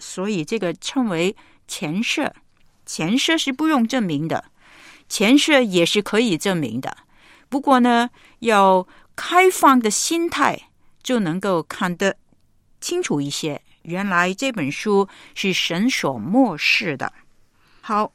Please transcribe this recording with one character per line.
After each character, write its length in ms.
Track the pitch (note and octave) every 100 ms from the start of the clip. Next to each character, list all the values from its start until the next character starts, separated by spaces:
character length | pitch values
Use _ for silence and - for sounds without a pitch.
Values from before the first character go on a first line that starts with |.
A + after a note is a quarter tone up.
所 300 | - - G3
以 120 | G3+
这 160 | D3+ A3+
个 140 | F#3
称 360 | E3 - C#4 A#3
为 260 | E3 F3+ - _ _ -
前 340 | - D#3+ F3
世。 300 | A#3+ - C4+ - _ _ _ _ -
前 320 | - E3 B3
世 180 | - E4
是 160 | C#4
不 160 | C4+ D#4
用 180 | D4 A3+
证 160 | C4
明 260 | G3 C#3+ D#3+
的， 160 | C#3 - _ _ - - - _
前 300 | - G3+ C#4+
世 260 | D4 C#4+
也 220 | A#3+ F3+ E3+
是 160 | G#3
可 180 | G3 G#3
以 160 | A#3+ D#3
证 200 | G3+ F3
明 220 | C3 A2+
的。 160 | - - _ _ - - _
不 100 | C#4
过 220 | C#4 B3+
呢， 300 | A#3+ A#3 A#3+ - _ _
要 460 | A3+ G#3 G3 F#3 F#3 - _ -
开 340 | - F4 F#4
放 300 | - D4 B3+
的 100 | A3
心 380 | G3+ - E4+ E4+
态， 400 | C#4+ - - - _ _ _
就 160 | - B3
能 220 | F3+ F3
够 220 | G3+ F3
看 340 | D#3 - F#3 F3
得 200 | G3 - _ _ _ _ _ _
清 220 | - F4
楚 180 | F4 D3
一 100 | C#3+
些， 320 | - D#3+ C#3+ - _
原 220 | - F3 G3+
来 280 | F3 F3+
这 160 | F#3+ C4+
本 220 | A#3 G#3
书 360 | - G#3+ G3 G3 - -
是 180 | - G3
神 360 | F3+ - E3+ A#3
所 300 | - D#3 B2
默 380 | G#2+ A3+ B3+ D3+
示 380 | - - G3 C3+
的。 160 | G2 - _ _ _ _ _ _
好， 320 | - G#3 G#3+